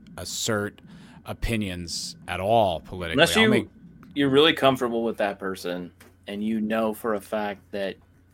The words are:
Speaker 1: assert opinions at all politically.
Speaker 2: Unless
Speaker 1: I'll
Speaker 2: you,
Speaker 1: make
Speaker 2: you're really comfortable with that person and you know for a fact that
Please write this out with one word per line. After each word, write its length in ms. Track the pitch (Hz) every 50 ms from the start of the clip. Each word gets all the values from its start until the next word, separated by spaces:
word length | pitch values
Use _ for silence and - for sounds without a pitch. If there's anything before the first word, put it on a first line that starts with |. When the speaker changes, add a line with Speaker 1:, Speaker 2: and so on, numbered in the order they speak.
| - - - -
Speaker 1:
assert 640 | 92 - - - - - 113 104 104 104 - - - - - - - - - - -
opinions 880 | - 113 - - - 113 110 107 95 90 87 87 82 - - - - - - - -
at 120 | 90 90
all 400 | 92 101 113 117 107 95 85 78
politically. 320 | - - - 92 87 82 82
Speaker 2:
Unless 240 | 131 160 165 - 220
Speaker 1:
I'll 60 | 226
Speaker 2:
you, 60 | 220
Speaker 1:
make 200 | 214 180 - - - - - - - - - - -
Speaker 2:
you're 140 | 143 143 139
really 240 | 131 139 151 165 160
comfortable 500 | - - 135 135 127 131 120 117 117 117
with 140 | 113 110 -
that 200 | 110 101 98 92
person 520 | 98 95 95 92 - 90 87 90 90 85 - - - - - _ - -
and 160 | 101 101 107
you 160 | 110 113 110
know 340 | 107 107 110 113 113 110 107
for 200 | 107 - 120 107
a 80 | 101
fact 400 | 98 - - 107 104 104 101 98 - -
that 240 | - 104 98 95 90 - - _ _ _ _ _